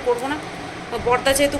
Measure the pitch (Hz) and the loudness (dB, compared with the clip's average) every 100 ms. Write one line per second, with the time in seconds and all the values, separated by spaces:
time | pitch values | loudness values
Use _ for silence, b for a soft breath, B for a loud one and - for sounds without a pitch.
0 | 247 240 269 302 - - - - - 233 | 2 0 0 -4 -6 -10 -10 -10 -8 -2
1 | 233 247 269 269 285 285 | 2 2 4 4 4 2